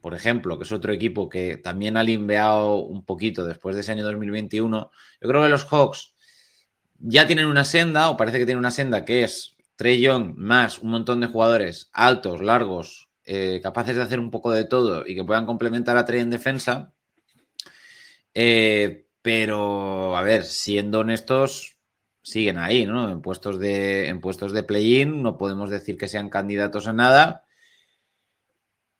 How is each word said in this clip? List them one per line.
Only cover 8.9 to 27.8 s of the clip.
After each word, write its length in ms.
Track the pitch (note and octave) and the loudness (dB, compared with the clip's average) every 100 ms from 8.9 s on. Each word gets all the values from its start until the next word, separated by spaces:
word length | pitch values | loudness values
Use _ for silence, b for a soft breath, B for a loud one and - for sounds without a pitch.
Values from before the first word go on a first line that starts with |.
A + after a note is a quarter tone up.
| A2 | -2
que 200 | - B2 | 0 0
es 320 | A2+ - - _ _ _ | 0 -4 -14 _ _ _
trae 180 | A#2 B2 | 2 4
Young 360 | C3 C3 G2+ D2 | 6 4 0 -6
más 420 | G2 A#2+ A#2 - | 2 4 4 -2
un 100 | A2 | -4
montón 300 | A2+ A2+ A#2+ | -4 -2 -2
de 60 | A#2 | -2
jugadores 600 | A2+ A2+ A#2 F#2+ E2+ - | 2 4 4 0 -8 -12
altos, 480 | - B2 F#3+ G2+ F2 | 4 4 4 -2 -4
largos, 640 | G2 A#2+ A2 F2+ D#2+ - _ _ | 2 2 2 -6 -10 -16 _ _
eh, 360 | _ G2 F#2+ F#2 | _ -4 -2 -4
capaces 340 | F#2+ G#2 A#2+ B2 | -6 -6 -4 -4
de 60 | |
hacer 180 | A#2+ B2 | -4 -4
un 100 | A#2 | -6
poco 200 | A2 A#2+ | -6 -2
de 140 | A2 A2 | -2 0
todo 400 | B2+ A#2+ E2+ - | 2 2 -2 -6
y 80 | |
que 100 | F#2 | -8
puedan 220 | F2+ A2 A2+ | -2 -2 -2
complementar 500 | A#2 A#2 A#2 A#2+ A#2+ | -4 -2 -2 0 0
a 80 | |
Trae 160 | A#2+ A#2+ | 2 0
en 80 | A#2+ | -2
defensa. 640 | A#2+ C3 C3 B2+ B2 - _ _ _ _ _ _ _ b b b b b b _ | -2 -4 -4 -2 -4 -6 _ _ _ _ _ _ _ b b b b b b _
Eh, 720 | - A#2 A2+ A2 G#2+ G2+ G2+ _ _ | 0 4 4 4 2 0 -4 _ _
pero, 920 | - A2+ G#2+ G#2+ G#2 G2+ G2 F#2+ F#2 F2+ | -2 -2 -2 -2 -2 -4 -4 -4 -4 -2
a 40 | |
ver, 220 | F#2+ A2 | 2 0
siendo 560 | F2 - - G2+ G#2 A2 | 0 -8 -2 -2 0 -2
honestos, 760 | A2 A2+ - C3 C3+ - - _ _ _ _ _ | 0 -4 0 0 0 -4 -16 _ _ _ _ _
siguen 360 | - A2 G#2+ F2 | -10 -2 -2 -2
ahí, 260 | E2+ B2 | 0 2
¿no? 260 | G#2 A#2 A2+ | 2 -2 -4
En 120 | F2 | -6
puestos 360 | E2 F#2+ G#2 F#2+ | -8 -8 -6 -4
de, 500 | G2+ G2+ G2 G2 E2+ | -2 -2 0 -2 -2
en 120 | F2+ | -4
puestos 320 | F#2 F#2 G2+ | -6 -6 -4
de 100 | G#2 | -4
play-in, 580 | G2+ G#2 A2 B2+ C#3+ D3+ | -2 0 4 4 4 -2
no 160 | A#2+ G2 | -4 -4
podemos 320 | G2 G2 G2+ | -6 -6 -6
decir 260 | G2+ - F#2 | -8 -8 -8
que 120 | G2 | -6
sean 200 | G#2+ G2+ | -8 -4
candidatos 580 | G2 G2+ G2+ G2+ G#2 G2+ | -4 -4 -2 -2 -4 -4
a 60 | |
nada. 520 | A2+ B2 C3+ D#3+ - _ _ _ _ | 2 6 8 6 2 _ _ _ _